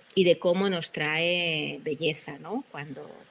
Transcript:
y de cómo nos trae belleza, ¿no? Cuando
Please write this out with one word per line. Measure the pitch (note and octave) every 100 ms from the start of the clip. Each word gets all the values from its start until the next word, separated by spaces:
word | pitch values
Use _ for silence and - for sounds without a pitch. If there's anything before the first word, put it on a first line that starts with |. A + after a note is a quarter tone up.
| _ -
y |
de | F3 E3+
cómo | F3+ F3 G3
nos | F3+ E3
trae | - D3+ D#3 E3+ F3 E3+ D#3 D3 C#3+
belleza, | D#3 D#3 D#3 D3+ - C#3+
¿no? | D#3+ A#3 -
Cuando | D3 D3 C#3+ D3 - -